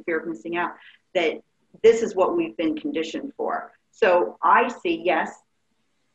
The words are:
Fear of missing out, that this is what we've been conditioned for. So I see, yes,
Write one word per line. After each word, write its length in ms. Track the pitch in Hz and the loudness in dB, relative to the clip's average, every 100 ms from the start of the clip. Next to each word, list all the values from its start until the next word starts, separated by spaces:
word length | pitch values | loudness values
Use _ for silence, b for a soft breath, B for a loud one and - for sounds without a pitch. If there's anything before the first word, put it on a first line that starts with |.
Fear 160 | - 160 | -6 -6
of 80 | 165 | -6
missing 300 | 160 165 170 | -12 -8 -6
out, 140 | 180 B B B _ | -6 B B B _
that 260 | 180 160 226 _ _ _ - | -2 -2 -4 _ _ _ 4
this 200 | 220 226 | 4 6
is 120 | 220 | 0
what 220 | 185 175 170 | 0 0 0
we've 180 | 160 - | -4 -2
been 180 | 160 151 | -4 -4
conditioned 560 | 147 160 156 139 139 - | -6 -6 -6 -8 -10 -8
for. 340 | - - - _ _ | -6 -6 -8 _ _
So 460 | - 202 175 - - | 0 4 4 2 0
I 260 | 165 220 247 | 4 4 2
see, 320 | - 180 165 | -4 -4 -2
yes, 300 | 175 160 208 - _ _ _ _ _ _ _ | 0 0 -2 -10 _ _ _ _ _ _ _